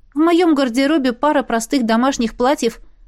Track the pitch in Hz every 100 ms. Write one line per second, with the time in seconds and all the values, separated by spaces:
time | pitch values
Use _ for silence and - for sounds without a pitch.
0 | - 277 330 339 349 277 269 233 277 320
1 | 262 233 294 294 233 233 226 285 226 226
2 | 262 269 226 - 247 302 233 - - -